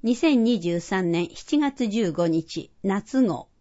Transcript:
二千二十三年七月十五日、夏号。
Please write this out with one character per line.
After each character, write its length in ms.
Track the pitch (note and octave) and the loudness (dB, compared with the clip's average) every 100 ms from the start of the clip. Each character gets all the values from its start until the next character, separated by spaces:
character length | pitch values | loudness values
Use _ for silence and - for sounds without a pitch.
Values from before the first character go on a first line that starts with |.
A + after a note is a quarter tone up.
二 120 | A3+ B3 | 0 2
千 280 | E4 C4+ | 4 4
二 160 | A3+ A#3 | 4 2
十 200 | E3+ E3+ | 0 -4
三 320 | E3+ G3 F3+ | -2 -2 0
年 180 | E3+ E3+ - | 0 -2 -8
七 220 | - D4 | -2 0
月 300 | C#4+ C4+ A#3+ | 0 -2 -4
十 240 | G#3 G3+ | 0 -2
五 160 | D#3+ E3+ | 0 0
日、 440 | D#3+ D#3+ - - _ | 0 -2 -10 -12 _
夏 380 | G3 G3 - C4 | -4 -4 -2 2
号。 280 | A#3+ D#3 - _ | 2 0 -8 _